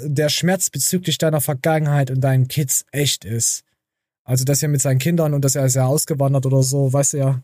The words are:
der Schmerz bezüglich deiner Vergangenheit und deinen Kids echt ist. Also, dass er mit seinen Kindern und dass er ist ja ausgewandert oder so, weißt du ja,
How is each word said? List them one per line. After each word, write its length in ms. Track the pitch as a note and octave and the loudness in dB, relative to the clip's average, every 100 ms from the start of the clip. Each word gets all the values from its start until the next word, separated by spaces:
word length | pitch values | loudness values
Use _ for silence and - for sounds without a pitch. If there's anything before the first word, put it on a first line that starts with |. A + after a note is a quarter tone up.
der 240 | C#3+ C#3+ D3+ | -4 0 0
Schmerz 420 | - E3+ F#3+ - | 0 0 0 -2
bezüglich 480 | C#3 - F#3 F3+ - | -4 -2 -2 -2 -2
deiner 220 | D#3+ D3+ | 0 0
Vergangenheit 720 | - C3+ E3 D#3+ D3+ C#3+ C#3 | -2 -2 0 2 2 0 0
und 80 | C3 | 0
deinen 300 | C3+ C3 B2+ | 2 2 2
Kids 340 | - C#3 - - | -2 -2 -4 -4
echt 320 | C#3+ C3+ - | -2 -2 -2
ist. 400 | - A#2 - - - _ _ _ _ _ - | -6 -4 -2 -4 -10 _ _ _ _ _ -4
Also, 180 | B2+ | -2
dass 180 | C3 C#3+ | 0 0
er 80 | D#3 | 0
mit 100 | D3 | 0
seinen 180 | C#3+ C3 | 0 0
Kindern 340 | E3+ E3+ D#3 | 2 0 0
und 100 | C#3+ | 0
dass 120 | C3+ C#3+ | 0 0
er 100 | C3 | 0
ist 100 | C3 | 2
ja 120 | C3 | 2
ausgewandert 580 | D3 - C#3+ C#3 C#3 C3 | 0 -2 0 2 2 2
oder 160 | C3+ | 2
so, 320 | C3 C#3 C3+ | 2 2 2
weißt 200 | C#3 C#3 | 2 0
du 40 | D3 | 0
ja, 240 | C3+ C3 | 0 -2